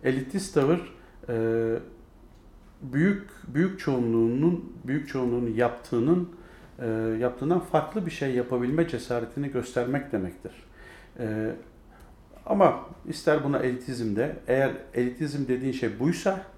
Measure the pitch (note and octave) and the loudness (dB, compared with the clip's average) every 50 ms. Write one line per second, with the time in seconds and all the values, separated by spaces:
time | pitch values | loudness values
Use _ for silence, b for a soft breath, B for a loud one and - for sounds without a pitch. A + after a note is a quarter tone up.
0 | - B2+ C3 C3+ - - - G3 - - - D3+ C3+ C#3 E3+ F3 - - - B | 2 0 0 0 -2 -4 -4 -4 -6 0 2 2 4 4 4 2 0 -8 -16 B
1 | B B B B B - A#2+ A2+ A2+ A2+ A2+ A2+ A2+ A2+ A2+ - - - - - | B B B B B -4 -2 0 0 2 2 2 0 0 -2 -2 -4 -10 -18 -20
2 | - - - - - - - - - - - - - - - - - C3+ B2 C#3 | -20 -20 -20 -20 -20 -20 -20 -20 -20 -20 -20 -20 -20 -20 -20 -16 -12 -4 2 4
3 | E3 G3 G3+ G3+ - - - - - - B2 C#3 E3+ F#3+ F#3+ - - - C3+ B2+ | 4 4 4 2 -4 -12 -18 -20 -16 -6 0 2 2 2 0 -2 -2 0 2 2
4 | A#2+ A#2 A#2 A2+ A2+ A#2 A#2+ C3 D3+ E3+ F3 E3+ - - - - - A#2+ B2+ D3+ | 2 2 4 4 4 4 4 4 4 4 4 2 -4 -8 -14 -12 -6 -4 -4 -4
5 | C#3+ - - C3+ B2+ B2 A#2+ A#2+ B2 A#2 A2 G#2+ B2 A#2+ A#2+ - - - - A#2+ | -4 -4 -4 -2 0 0 0 0 0 0 2 2 2 2 2 -2 -8 -2 0 2
6 | A#2 C#3 E3+ F3+ F3 F3 B B B B B B B B B - B2+ A2+ A2 A2+ | 4 4 4 4 2 -2 B B B B B B B B B -8 -4 -4 -2 -2
7 | A2+ A2+ A2+ A2 A#2+ B2 B2 - C3+ D3 F3 F3+ E3+ - - D#3+ D3+ - - G#3+ | -2 -2 -2 0 0 -2 -2 -2 0 2 2 0 0 2 0 0 0 0 -4 -4
8 | F#3 E3 - - C#3+ C#3 B2+ B2 B2 B2 B2+ B2 A#2+ B2 C#3 D#3+ E3 E3 - A#2 | -4 -4 -4 -4 -4 0 0 0 0 0 0 0 0 0 2 0 0 0 -2 -6
9 | - - B2 A#2+ A#2 A2+ - - C#3+ C#3 C#3 B2+ A#2+ - - B2+ B2 B2 C3+ C#3+ | -4 -2 -2 -2 -2 -4 -6 -6 -6 -2 -2 -4 -4 -2 -2 -2 0 0 0 -2
10 | C3+ - - G#2 F#2 F2 E2+ - - F#2+ - - - - B B B B B B | -2 -2 -4 -4 -4 -4 -8 -10 -14 -16 -16 -16 -20 -20 B B B B B B
11 | B B B - B2 A2 G#2+ A2 A2 A2 A#2+ - - - - - - - B B | B B B -8 -6 -4 -2 -2 -2 -4 -4 -8 -12 -18 -20 -20 -20 -20 B B
12 | B B B - - - - - - - - G3+ G3 D#3 - - - - - - | B B B -20 -20 -20 -20 -18 -2 0 4 6 6 6 6 4 -6 -14 -18 -16
13 | - - D#3+ - - - D3+ - - C#3 C#3+ - - B2+ B2 B2+ - - C3 A#2 | -10 -10 -10 -2 2 2 2 4 2 0 0 0 0 0 -2 -4 -6 -8 -6 -4
14 | A#2 A2 G2 G#2 B2 - - - - - B2 C3 C#3 C3 - - - - - B2 | -4 -2 0 0 0 -2 -2 -8 -2 0 2 4 4 2 0 -4 -12 -6 -2 0
15 | B2 B2 B2 B2 D#3 D3 C3+ C#3+ C#3 B2 B2+ B2+ C3 C3+ B2+ - - A2+ G#2 G#2 | 0 0 -2 -4 -6 -4 -2 -4 0 0 0 0 0 -2 -2 0 -2 -2 -2 0
16 | B2 D#3 E3+ - - G3 G3 F#3+ - - - | 0 0 0 2 0 0 0 0 -6 -14 -18